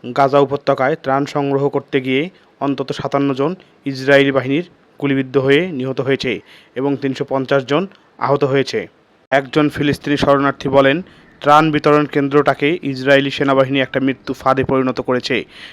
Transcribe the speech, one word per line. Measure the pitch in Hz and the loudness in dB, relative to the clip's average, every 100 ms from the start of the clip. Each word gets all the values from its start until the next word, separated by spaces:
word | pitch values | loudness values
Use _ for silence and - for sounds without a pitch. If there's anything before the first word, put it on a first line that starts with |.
| 123 123 | -6 0
গাজা | 139 143 | 4 4
উপত্যকায় | 139 143 - 131 131 160 | 2 0 -2 0 0 -2
ত্রাণ | 135 135 143 | -2 -2 -2
সংগ্রহ | 151 139 135 139 | -4 -2 -2 -2
করতে | 139 135 139 | -4 -2 -4
গিয়ে | 127 131 170 _ _ _ | 0 -2 -2 _ _ _
অন্তত | 139 135 131 | -4 -4 -6
সাতান্ন | - - 139 143 | -8 -4 -2 -2
জন | 131 143 185 - _ 139 | -2 -4 -4 -14 _ -10
ইসরায়েলি | 131 131 139 139 | -6 2 4 4
বাহিনীর | 135 123 143 175 _ _ _ | 0 -2 -4 -6 _ _ _
গুলিবিদ্ধ | 143 135 131 135 | -2 -2 0 0
হয়ে | 131 143 185 | 4 2 2
নিহত | 147 131 131 | -6 -6 -4
হয়েছে | 131 135 131 92 - - _ 120 | -2 -2 -2 -6 -8 -20 _ -6
এবং | 139 143 | -4 -2
তিনশো | 139 127 143 | -4 -6 -4
পঞ্চাশ | 135 131 139 123 | -4 0 -2 0
জন | 147 190 _ _ - | -2 -2 _ _ -8
আহত | 120 143 | -2 0
হয়েছে। | 143 135 131 113 87 _ _ _ _ | 0 0 -2 -4 -8 _ _ _ _
একজন | 135 139 156 151 | 0 0 0 0
ফিলিস্তিনি | - 147 135 - 143 | 0 -2 -2 -4 0
শরণার্থী | - 143 139 - 143 | 2 2 2 -2 0
বলেন, | 135 135 151 185 - - _ | 2 4 0 -6 -20 -20 _
ত্রাণ | 143 147 160 | 4 4 4
বিতরণ | 147 151 147 147 | 2 4 2 2
কেন্দ্রটাকে | 147 139 147 143 135 143 175 | -2 2 2 2 0 -2 -2
ইসরায়েলি | 139 131 131 139 139 | -6 -4 2 4 2
সেনাবাহিনী | - 139 135 131 139 | -2 0 2 2 0
একটা | 127 135 | 0 -2
মৃত্যু | 135 127 - | -2 -4 -8
ফাঁদে | 131 135 131 | -4 0 0
পরিণত | 131 135 127 127 | 0 0 0 -4
করেছে। | 127 127 - 123 - - - | -2 -2 -2 -4 -4 -16 -20